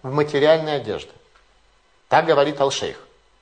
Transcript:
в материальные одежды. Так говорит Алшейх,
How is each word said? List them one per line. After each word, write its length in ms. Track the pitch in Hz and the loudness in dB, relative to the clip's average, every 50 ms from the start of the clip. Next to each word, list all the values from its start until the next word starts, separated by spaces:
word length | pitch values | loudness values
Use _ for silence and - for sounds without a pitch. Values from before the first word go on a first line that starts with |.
| - | -12
в 80 | 131 | -6
материальные 680 | 135 147 147 147 - 143 143 151 160 160 156 151 147 | -2 -2 -2 0 0 2 4 4 4 4 2 -2 -6
одежды. 360 | 139 120 110 95 78 - - - - _ _ _ _ _ _ _ _ _ _ _ _ _ _ _ _ _ - | -6 -6 -6 -8 -8 -10 -14 -20 -20 _ _ _ _ _ _ _ _ _ _ _ _ _ _ _ _ _ 0
Так 160 | - 151 160 | 2 2 2
говорит 340 | 160 156 143 143 151 147 143 | 4 2 2 2 0 0 -2
Алшейх, 360 | 139 139 - - - 82 - - - - _ _ _ _ _ _ | -2 -2 -2 -4 -8 -8 -10 -12 -18 -20 _ _ _ _ _ _